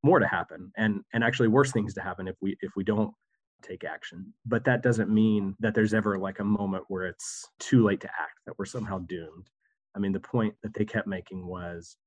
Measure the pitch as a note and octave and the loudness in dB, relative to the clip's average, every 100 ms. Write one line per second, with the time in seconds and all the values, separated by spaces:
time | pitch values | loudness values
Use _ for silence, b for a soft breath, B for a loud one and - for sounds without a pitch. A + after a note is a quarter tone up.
0 | C#3+ F3 F#2+ F2+ E2 E2 F#2 A2 G#2+ G#2 | 6 6 4 0 -4 -12 -14 0 0 0
1 | - A#2 A#2 B2+ A#2 B2 C3+ A#2+ G2+ - | -2 0 0 2 4 6 4 0 -2 -6
2 | G2 F2+ F#2 F#2 G2 G2 G2 G2 G2 G#2+ | -8 -8 -10 -6 -6 -4 -8 -4 0 0
3 | G#2+ _ _ _ _ _ - F#2 D#2 D#2+ | -2 _ _ _ _ _ -16 -12 -10 -12
4 | - E2+ F#2+ _ A2 A2+ B2+ A#2+ B2+ A2+ | -14 -16 -16 _ -2 0 2 2 2 2
5 | G2 G#2+ A2 G#2+ G2 F#2+ A2 A2+ G#2+ A2 | 4 4 6 4 0 -2 0 2 4 2
6 | G#2 F#2+ F#2+ F#2+ G2+ G#2 G2 F#2+ - F#2 | 2 -2 -4 -4 0 0 0 -4 -6 -6
7 | F#2 - - - - _ - C3 G#2+ F#2+ | -6 -8 -14 -14 -16 _ 4 6 6 2
8 | - - D2+ _ - D#2+ G2 B2 G#2+ F#2+ | -4 -8 -10 _ -16 -10 -8 -6 -6 -6
9 | E2+ F2+ D#2+ E2 F2+ _ _ _ _ G2 | -6 -10 -10 -16 -20 _ _ _ _ -4
10 | G2 F#2+ - A#2+ G#2+ - G#2+ G#2+ G#2+ A2 | -2 -2 -2 0 0 -2 -10 -4 -2 -2
11 | G2+ F#2+ - F#2+ F2+ F2+ F2 E2+ E2+ - | -4 -8 -8 -12 -10 -10 -10 -12 -16 -20